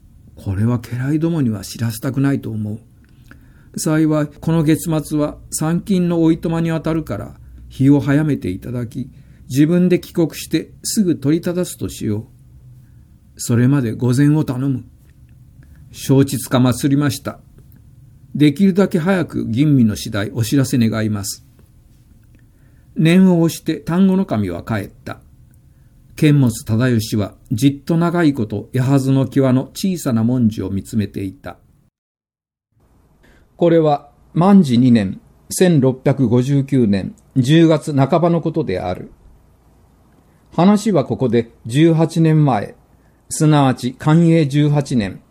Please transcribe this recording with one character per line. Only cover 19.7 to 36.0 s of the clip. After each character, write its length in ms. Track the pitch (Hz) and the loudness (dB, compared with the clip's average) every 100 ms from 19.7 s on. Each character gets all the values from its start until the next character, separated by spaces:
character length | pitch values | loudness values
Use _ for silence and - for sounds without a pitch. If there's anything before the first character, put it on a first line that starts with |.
| 139 | 4
味 100 | 110 | 2
の 100 | 98 | 0
次 140 | 120 | -6
第 220 | 104 101 | -6 -6
お 120 | 120 | -4
知 120 | 110 143 | -2 0
ら 100 | 131 | 0
せ 140 | 131 | 0
願 260 | 110 110 107 | 0 0 -4
い 40 | |
ま 140 | 104 | -4
す。」 220 | 98 - - _ _ _ _ _ _ _ _ - _ _ _ _ _ - | -6 -12 -16 _ _ _ _ _ _ _ _ -20 _ _ _ _ _ -2
念 360 | 160 185 190 | 4 6 6
を 100 | 175 | 4
押 140 | 165 - | 0 -2
し 60 | |
て 160 | - 151 | -8 -8
丹 300 | - 175 190 | -4 0 2
後 80 | 185 | 2
守 320 | 190 110 95 | -2 -4 -4
は 120 | 85 | -6
帰 220 | - 107 101 | -6 -6 -6
っ 20 | |
た。 320 | - - - - _ - _ _ _ _ _ - - | -14 -16 -18 -20 _ -20 _ _ _ _ _ -14 0
剣 240 | 151 147 | 2 4
持 240 | 123 107 | 2 0
忠 260 | - 117 127 | -4 0 0
義 280 | 117 107 110 | 0 -2 -4
は 160 | 95 - - | -4 -8 -8
じ 180 | 107 135 | 0 0
っ 100 | 139 | 0
と 180 | - 165 | -2 0
長 260 | 170 175 | 0 0
い 100 | 160 | 0
こ 120 | 139 107 | 0 -4
と、 240 | 101 - | -8 -6
矢 120 | 127 | -4
筈 280 | 127 139 135 | 0 0 2
の 160 | 135 135 | 0 0
際 240 | 143 135 | 0 2
の 200 | 127 131 | 0 -2
小 240 | - 196 175 | -6 -4 -4
さ 160 | 147 | -2
な 100 | 113 | 0
文 240 | 117 127 113 | 0 2 0
字 140 | - | 0
を 80 | 95 | -6
見 140 | 98 | -8
つ 120 | - 113 | -6 -4
め 120 | 98 | -4
て 160 | - | -6
い 100 | 98 | -10
た。 240 | - 87 - _ _ _ _ _ _ _ _ _ _ _ _ _ _ _ _ _ _ _ - | -10 -18 -18 _ _ _ _ _ _ _ _ _ _ _ _ _ _ _ _ _ _ _ -2
こ 120 | 170 | 2
れ 80 | 165 | 4
は 320 | 156 147 - _ _ | 2 0 -6 _ _
万 280 | 156 185 196 | 0 4 6
治 160 | 147 120 | 6 4
二 140 | 127 | 4
年、 280 | 117 95 - _ _ - | 4 2 -6 _ _ -8
千 320 | - 190 156 | 0 2 4
六 180 | 131 127 | 2 0